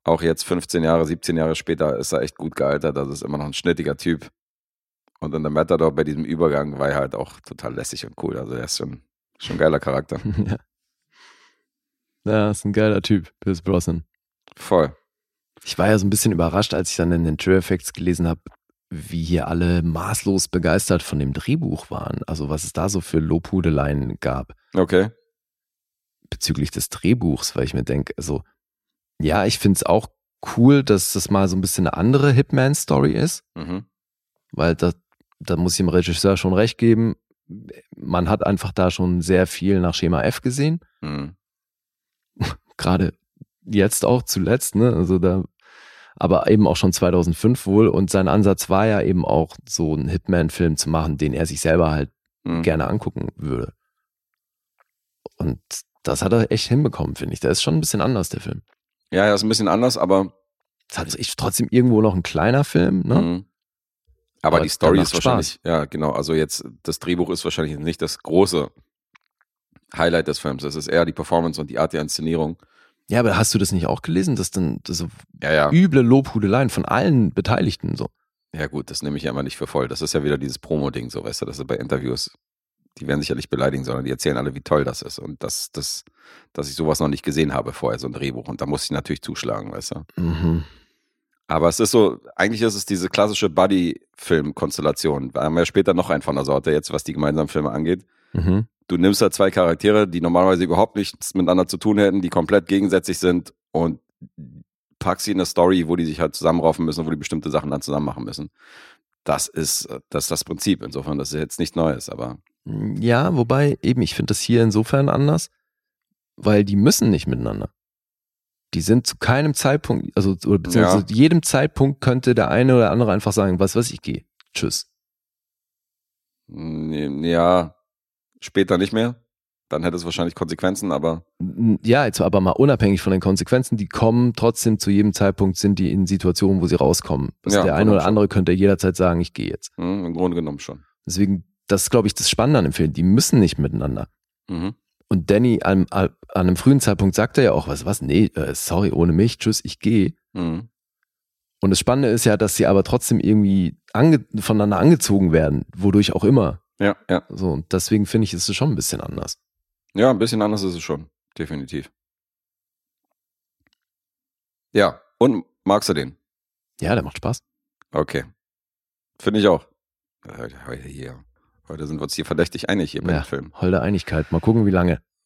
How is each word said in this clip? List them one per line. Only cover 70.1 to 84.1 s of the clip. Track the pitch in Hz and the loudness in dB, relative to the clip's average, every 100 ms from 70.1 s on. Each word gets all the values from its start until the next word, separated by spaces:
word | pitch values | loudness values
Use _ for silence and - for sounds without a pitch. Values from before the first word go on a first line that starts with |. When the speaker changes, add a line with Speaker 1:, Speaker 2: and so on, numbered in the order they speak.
| 85 76 | 2 0
Speaker 1:
des | 71 | -4
Films. | 73 65 | -6 -6
Es | 73 78 | -8 -8
ist | 73 | -2
eher | 85 82 | 0 0
die | |
Performance | 80 78 85 85 78 | -4 -2 0 0 -4
und | 71 | -6
die | 60 | -4
Art | 80 | -2
der | 80 | -2
Inszenierung. | 76 - 78 82 76 85 _ _ _ _ - | -6 -4 -2 -2 -2 -6 _ _ _ _ -2
Speaker 2:
Ja, | 117 | 2
aber | 113 92 | 2 2
hast | 113 | 2
du | 104 | 0
das | 95 | 0
nicht | 92 82 | 0 -2
auch | - | -4
gelesen, | - 92 180 107 | -2 -2 0 -2
dass | 90 | -4
dann | 95 82 - - | -2 -2 -4 -8
so | 82 85 - _ - | -8 -8 -14 _ -8
Speaker 1:
Ja, | 73 | 0
ja. | 78 73 | 2 4
Speaker 2:
üble | 165 185 139 | 4 6 4
Lobhudeleien | 120 135 135 110 101 120 127 | 6 4 2 0 2 2 0
von | - | -2
allen | - - 190 131 95 | -2 0 2 4 2
Beteiligten | - 98 - 92 - - - | 0 0 0 0 -2 -6 -6
so? | - _ _ _ _ | -8 _ _ _ _
Speaker 1:
Ja | 78 76 | -10 -8
gut, | 69 - | -8 -10
das | - | -8
nehme | 71 71 | -8 -6
ich | |
ja | 73 | -6
immer | 65 | -6
nicht | 67 - | -8 -8
für | 71 | -6
voll. | 69 60 | -4 -4
Das | - | -6
ist | 76 | -4
ja | 78 | -2
wieder | 71 69 | -2 -2
dieses | 67 - | -4 -10
Promo-Ding, | - 76 69 62 60 | -6 -4 -4 -6 -10
so, | - | -10
weißt | - - | -10 -10
du, | - | -10
das | - | -10
ist | - | -8
bei | - | -6
Interviews, | - 67 - - - _ _ _ _ _ _ - | -4 -4 -4 -6 -8 _ _ _ _ _ _ -12
die | 71 | -4
werden | 71 | -4
sich | 69 | -4
ja | |
nicht | 65 - | -8 -6
beleidigen, | 64 67 67 | -4 -2 -4
sondern | 64 65 | -6 -6
die | 65 | -6